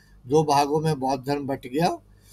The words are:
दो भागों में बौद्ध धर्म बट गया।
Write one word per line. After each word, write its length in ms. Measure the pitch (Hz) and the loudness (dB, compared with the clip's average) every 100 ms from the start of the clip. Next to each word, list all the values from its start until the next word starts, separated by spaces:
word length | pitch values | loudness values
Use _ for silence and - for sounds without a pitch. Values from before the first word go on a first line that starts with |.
| _ - 120 | _ -16 0
दो 180 | 151 | 2
भागों 360 | 151 143 143 156 | 4 4 4 2
में 200 | 156 143 | 0 -2
बौद्ध 260 | 131 135 127 | -2 -4 -4
धर्म 200 | 143 139 | -4 -4
बट 200 | 135 123 | -8 -6
गया। 320 | 139 175 339 - _ - | 0 0 -2 -14 _ -20